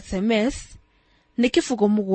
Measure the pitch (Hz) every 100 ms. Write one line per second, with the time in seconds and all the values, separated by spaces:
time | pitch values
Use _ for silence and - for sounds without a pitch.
0 | - 190 214 220 233 - - - _ _
1 | _ _ _ - 247 339 - 226 208 214
2 | 190